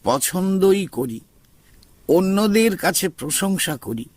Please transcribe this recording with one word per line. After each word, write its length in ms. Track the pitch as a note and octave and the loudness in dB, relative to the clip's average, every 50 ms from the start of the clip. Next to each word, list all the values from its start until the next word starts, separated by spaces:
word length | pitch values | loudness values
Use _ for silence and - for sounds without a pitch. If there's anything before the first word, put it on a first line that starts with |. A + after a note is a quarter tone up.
| _ | _
পছন্দই 800 | G2+ B2 C#3 - - - F#3 F#3 F#3+ F#3+ F#3+ F#3 G3 F#3+ G3+ F#3+ | 0 0 0 -2 -4 -4 -2 -2 0 0 2 4 4 4 2 0
করি, 320 | D3+ - A#2 C3+ A#2+ A2+ A2+ - _ _ _ _ _ _ _ _ _ _ - - _ _ _ _ - | -4 -6 -6 -6 -6 -8 -12 -14 _ _ _ _ _ _ _ _ _ _ -20 -20 _ _ _ _ 2
অন্যদের 640 | D3+ F3 F#3+ F#3+ G3 G3+ G#3+ G#3+ G3+ A3+ A3+ A3+ G3 | 2 2 4 2 2 2 2 2 4 4 4 2 2
কাছে 280 | - - F#3+ F#3 - G3 F#3 | 0 -2 -2 0 0 -4 -4
প্রশংসা 640 | - - C3 D3+ - - G3 G3 G3 E3 - - D3+ | -6 -8 -8 -6 -4 -2 -2 -2 -2 -2 -2 -4 -6
করি 280 | B2 - G#2 A2+ A2+ A#2+ - _ | -8 -8 -8 -8 -8 -8 -12 _